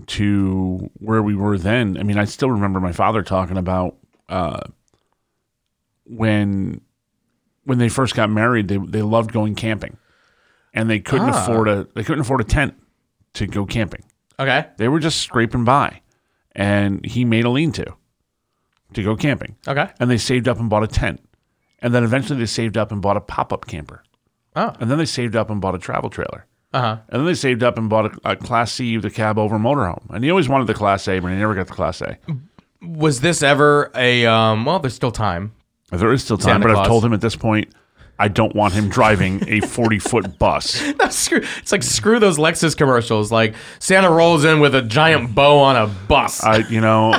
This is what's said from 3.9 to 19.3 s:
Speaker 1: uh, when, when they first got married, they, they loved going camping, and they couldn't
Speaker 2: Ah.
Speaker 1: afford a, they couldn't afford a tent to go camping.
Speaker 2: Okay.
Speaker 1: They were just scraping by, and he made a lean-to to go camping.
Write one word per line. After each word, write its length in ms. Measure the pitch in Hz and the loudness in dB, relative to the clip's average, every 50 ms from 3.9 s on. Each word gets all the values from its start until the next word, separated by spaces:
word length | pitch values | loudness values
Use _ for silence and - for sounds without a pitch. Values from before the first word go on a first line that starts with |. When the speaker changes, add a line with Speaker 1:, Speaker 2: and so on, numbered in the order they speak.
| - _ _ _ _ _ _ - | -6 _ _ _ _ _ _ -8
Speaker 1:
uh, 320 | 92 92 87 76 - - - - - _ _ _ _ _ _ _ _ _ _ _ _ _ _ _ _ _ _ _ _ _ _ _ _ _ _ | -6 -4 -4 -4 -6 -8 -12 -14 -18 _ _ _ _ _ _ _ _ _ _ _ _ _ _ _ _ _ _ _ _ _ _ _ _ _ _
when, 760 | - 120 110 113 110 107 104 104 101 98 98 95 92 82 - _ _ _ _ _ _ _ _ _ _ _ _ _ _ _ _ - | -14 -6 -2 0 0 2 2 0 0 -2 -2 -4 -6 -8 -10 _ _ _ _ _ _ _ _ _ _ _ _ _ _ _ _ -6
when 140 | 139 127 120 | -2 0 0
they 100 | 120 113 | 0 0
first 260 | - 135 131 107 - | 0 0 -2 0 0
got 160 | 120 110 104 | 0 0 0
married, 380 | 107 107 113 120 123 113 104 90 | 2 2 2 2 2 0 0 -2
they, 80 | 101 98 | -2 -4
they 240 | 95 - - 107 | -4 -4 -4 -4
loved 300 | 104 107 110 117 113 113 | -2 0 0 0 0 0
going 220 | 117 113 107 107 104 | -2 -2 -2 -2 -4
camping, 420 | - 110 110 110 104 - - - - _ _ _ _ _ _ _ _ _ _ _ _ _ _ - | -4 -4 -6 -6 -6 -8 -14 -16 -18 _ _ _ _ _ _ _ _ _ _ _ _ _ _ -4
and 140 | 113 110 110 | -2 0 0
they 120 | 110 101 | 0 -2
couldn't 300 | 92 - 123 131 220 - | -2 -2 -2 0 0 0
Speaker 2:
Ah. 120 | - - | 0 0
Speaker 1:
afford 260 | 92 120 113 113 110 107 | 0 0 0 0 2 2
a, 180 | 104 101 - - - | 0 -2 -4 -6 -8
they 100 | 113 107 | -8 -4
couldn't 160 | - 160 147 | -4 -2 -2
afford 200 | 135 110 135 127 | -2 -2 -2 -2
a 40 | 110 | 0
tent 300 | - - 151 139 - - _ _ _ _ _ _ _ _ _ _ _ - | 0 0 0 0 -2 -4 _ _ _ _ _ _ _ _ _ _ _ -8
to 120 | - 107 | -8 -6
go 180 | 90 85 104 101 | -4 -4 -4 -4
camping. 380 | 95 - 117 107 82 - - - _ _ _ _ _ _ - | -4 -2 -4 -4 -4 -6 -14 -20 _ _ _ _ _ _ -6
Speaker 2:
Okay. 280 | 135 135 127 147 143 - _ | -2 0 0 0 -2 -4 _
Speaker 1:
They 120 | - 107 123 | -2 0 0
were 120 | 147 165 | 0 0
just 200 | 151 165 - - | 0 -2 -2 -4
scraping 440 | - - 127 120 113 110 - 123 117 | -6 -4 -2 0 0 0 0 0 2
by, 360 | 113 135 143 110 - - - _ _ _ _ _ _ _ _ _ _ - | 2 2 2 0 -2 -6 -12 _ _ _ _ _ _ _ _ _ _ -6
and 500 | - 101 101 101 101 101 101 98 - - | -2 0 0 2 2 0 0 -2 -4 -6
he 200 | - - 120 123 | -6 -2 0 0
made 200 | 117 113 113 117 | 2 2 2 2
a 60 | 120 | 2
lean-to 340 | 120 139 165 156 104 - - - - _ _ _ _ _ _ _ _ _ _ _ _ _ _ _ _ _ _ _ - | 0 0 0 -2 -2 -6 -8 -10 -12 _ _ _ _ _ _ _ _ _ _ _ _ _ _ _ _ _ _ _ -6
to 80 | 120 | -4
go 140 | 92 104 110 | -2 -2 -2
camping. 400 | - - 147 | 0 0 0